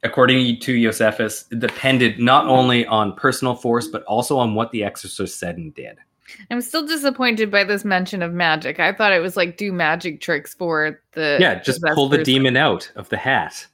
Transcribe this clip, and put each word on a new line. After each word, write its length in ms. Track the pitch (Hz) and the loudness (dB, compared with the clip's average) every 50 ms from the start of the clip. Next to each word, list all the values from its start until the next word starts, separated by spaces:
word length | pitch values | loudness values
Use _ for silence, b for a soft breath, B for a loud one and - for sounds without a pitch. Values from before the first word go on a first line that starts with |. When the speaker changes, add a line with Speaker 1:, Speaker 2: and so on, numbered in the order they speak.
| - | -4
Speaker 1:
According 560 | 120 - - 127 123 131 131 127 123 120 113 | -2 2 4 4 6 6 4 4 2 0 -2
to 200 | - - 127 120 | -2 -2 2 2
Josephus, 640 | 117 110 104 - 113 107 107 - 113 107 - - - _ | 2 2 2 2 2 2 2 0 -4 -4 -4 -8 -12 _
it 80 | 113 117 | -8 -4
depended 600 | 117 120 - - - 135 131 127 123 113 107 117 | -4 -4 -6 -2 0 2 4 4 4 2 2 2
not 280 | 120 120 131 147 - | 4 6 6 6 6
only 380 | - 131 131 127 127 123 120 113 | 4 4 4 4 4 2 2 2
on 280 | - 113 110 107 101 95 | 2 0 0 0 0 -2
personal 400 | - - 135 123 - - 127 123 | 0 0 0 0 0 -2 -2 -4
force, 320 | 123 - 123 117 117 113 | -2 -2 0 0 0 -2
but 160 | 107 - 107 - | -4 -10 -10 -6
also 340 | - 107 113 127 - 151 | -4 -2 -2 0 0 0
on 180 | 131 123 113 104 | 0 0 0 0
what 160 | 107 113 113 | -2 -4 -4
the 120 | - 110 101 | -4 -4 -4
exorcist 560 | 101 - - - 95 - - 98 87 - - | -4 -6 -10 -16 -16 -8 -8 -8 -8 -8 -8
said 180 | - 87 82 | -8 -8 -8
and 160 | 87 82 78 73 | -8 -12 -14 -14
did. 220 | - 67 - - _ - _ _ _ B B B B 208 B | -16 -18 -18 -18 _ -20 _ _ _ B B B B -12 B
Speaker 2:
I'm 100 | 240 240 | -8 -8
still 240 | 240 - - 320 311 | -8 -4 -6 -6 -4
disappointed 640 | 294 330 302 277 277 262 262 254 247 233 214 220 208 | -4 -6 -2 -2 -2 0 0 0 0 0 0 -2 2
by 120 | 196 202 196 | 2 2 2
this 200 | 190 208 202 202 | 2 -2 -2 0
mention 360 | 208 190 180 185 185 - 196 | 0 0 0 0 -2 -4 -4
of 120 | 175 170 175 | -4 -4 -2
magic. 460 | 175 175 165 156 156 160 127 147 - | 0 0 2 0 0 -2 -6 -2 0
I 140 | 165 175 196 | 0 -2 0
thought 180 | - 220 208 190 | 0 2 2 2
it 60 | 175 | 2
was, 160 | 165 185 175 | 0 -2 -2
like, 200 | 202 175 175 170 | -2 -2 -2 -4
do 140 | - 208 202 | -8 -6 -6
magic 500 | 185 175 165 151 160 170 170 180 151 147 | -2 0 0 0 0 0 -4 -8 -10 -8
tricks 320 | - - 165 147 147 - - | -4 -4 -4 -4 -4 -10 -12
for 480 | _ 185 170 160 156 151 156 147 _ _ _ _ | _ -4 -2 -2 0 -2 -2 -4 _ _ _ _
the 240 | 165 156 151 143 131 | -4 0 0 4 4
Speaker 1:
Yeah, 160 | 185 160 98 | 4 2 2
just 260 | 90 - - 127 - | 0 -2 -4 -4 -2
Speaker 2:
possessed 140 | 165 156 156 | -2 0 2
Speaker 1:
pull 140 | 151 139 139 | 2 2 4
the 80 | 143 151 | 2 2
Speaker 2:
person. 140 | 156 135 127 | 2 2 2
Speaker 1:
demon 240 | 135 135 131 123 | 4 4 4 4
out 340 | 131 151 147 98 85 - - - | 4 2 2 0 -2 -6 -12 -16
of 140 | - 101 - | -18 -8 -8
the 80 | 110 | -8
hat. 480 | 101 - 131 135 113 80 76 - - - - | -4 -2 0 0 0 0 -4 -10 -16 -20 -20